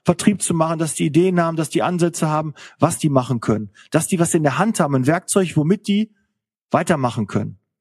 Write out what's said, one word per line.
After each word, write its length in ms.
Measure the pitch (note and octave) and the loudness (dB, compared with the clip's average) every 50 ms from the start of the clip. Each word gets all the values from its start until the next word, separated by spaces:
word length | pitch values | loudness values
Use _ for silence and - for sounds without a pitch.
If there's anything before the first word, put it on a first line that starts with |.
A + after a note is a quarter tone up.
| - | -2
Vertrieb 380 | - E3+ - - G#3+ G3+ - | -2 0 2 2 0 0 0
zu 120 | - - E3+ | 0 -2 0
machen, 260 | E3 D#3+ D#3+ E3 D#3 | 0 0 0 0 -2
dass 160 | E3 D3+ - | -4 -4 -4
die 100 | - E3+ | -2 -2
Ideen 340 | E3 C3+ D#3+ F3+ F#3+ F#3 F3 | 0 2 2 4 4 4 2
haben, 180 | E3+ E3 E3 D#3+ | 0 0 0 -2
dass 120 | D#3 - | -4 -2
die 140 | - D#3+ A2 | -2 -2 0
Ansätze 460 | D#3+ F3+ F3 F3 E3+ D#3+ - F3 D#3 | 0 0 0 0 0 0 0 -2 0
haben, 240 | D3+ D3+ D#3 D#3 C#3 - - - - - | 0 -2 -4 -6 -8 -14 -18 -20 -8 -2
was 180 | C#3+ E3 - - | -2 -2 0 0
die 120 | - D#3 | 0 0
machen 300 | C#3 C3 B2 A#2+ C3 A2+ | 2 2 0 0 -2 -2
können, 320 | - - A2+ G#2+ G#2+ G2+ _ - - - | 0 0 -2 -2 -2 -8 _ -20 -8 -2
dass 160 | - D#3+ D#3+ - | -2 -2 -2 0
die 120 | G3 E3 | 0 0
was 140 | E3+ D#3+ - | 0 2 2
in 100 | E3 D3+ | 2 2
der 140 | C#3+ B2+ C#3+ | 2 0 0
Hand 220 | F#3+ A3+ A3 - | 0 0 0 0
haben, 160 | E3+ C#3+ C#3 | 0 0 2
ein 120 | C3 B2+ C3+ | 0 2 2
Werkzeug, 480 | D#3+ F3+ - - - G3+ F#3+ D#3 - | 0 0 0 -2 0 0 0 0 0
womit 320 | D#3 D3 D#3+ G3+ G#3 - - | 0 2 2 0 0 0 0
die 260 | G3+ G#3 G#3+ G#3+ _ _ _ _ _ _ _ _ _ _ _ _ | 0 0 0 -2 _ _ _ _ _ _ _ _ _ _ _ _
weitermachen 560 | - C#3 E3 D#3+ F3 C#3+ C3 A#2+ - - G#2+ F#2+ | -2 0 2 2 0 0 0 -2 -2 -4 -6 -4
können. 320 | - G#2 G#2 G#2+ G2+ - _ _ _ _ | -4 -4 -4 -6 -10 -14 _ _ _ _